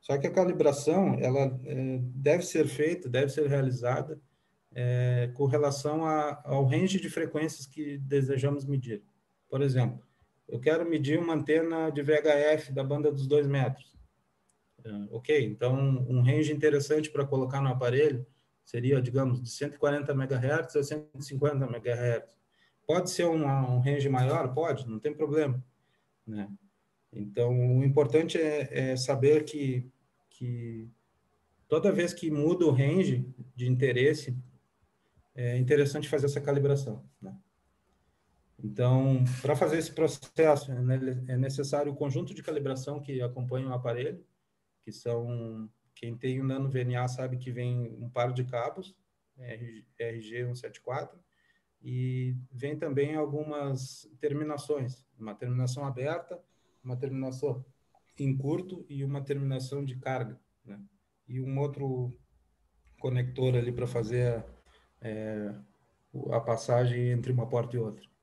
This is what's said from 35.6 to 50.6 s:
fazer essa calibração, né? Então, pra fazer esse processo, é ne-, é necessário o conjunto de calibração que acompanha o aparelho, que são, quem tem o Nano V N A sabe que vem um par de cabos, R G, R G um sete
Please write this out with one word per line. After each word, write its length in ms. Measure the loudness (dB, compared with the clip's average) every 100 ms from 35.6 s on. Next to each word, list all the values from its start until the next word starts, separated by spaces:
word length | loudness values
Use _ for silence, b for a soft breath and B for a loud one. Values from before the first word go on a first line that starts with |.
| 4 6 4 2 0
fazer 180 | 2 2
essa 140 | 0
calibração, 640 | 0 2 4 2 0 -10 -14 _
né? 160 | -18 -18 _ _ _ _ _ _ _ _ _ _ _ _
Então, 640 | -10 0 4 4 4 4 2 2
pra 140 | 0 2
fazer 220 | 2 0
esse 140 | -2
processo, 800 | 0 0 0 -10 4 6 6 2
é 100 | -2
ne-, 440 | 0 0 0 -4 -4
é 100 | -2
necessário 540 | 0 -2 -2 -2 -2
o 60 | -2
conjunto 360 | -2 -2 -6
de 100 | -8
calibração 580 | -6 -4 -4 -6 -6 -10
que 200 | -6 -4
acompanha 460 | -4 -6 -6 -4 -4
o 40 |
aparelho, 520 | -4 -4 -4 -4 -8 -16 _ _ _ _ _
que 100 | -18
são, 760 | -10 -4 -4 -4 -6 -8 -10 -12 _ _
quem 220 | -14 -10 -6
tem 240 | -4 -2
o 40 |
Nano 240 | -2 -2 -2
V 100 | -2
N 160 | -2 -2
A 120 | -2
sabe 280 | -4 -6 -6
que 160 | -8
vem 420 | -6 -4 -4 -6 -8
um 80 | -8
par 240 | -2 -2
de 100 | 0
cabos, 540 | -4 -4 -4 -8 -14 -18 _ _ _ _
R 300 | -16 -12 -14
G, 180 | -16 -20 _
R 220 | -6 -6
G 240 | -10 -6 -6
um 80 |
sete 260 | -6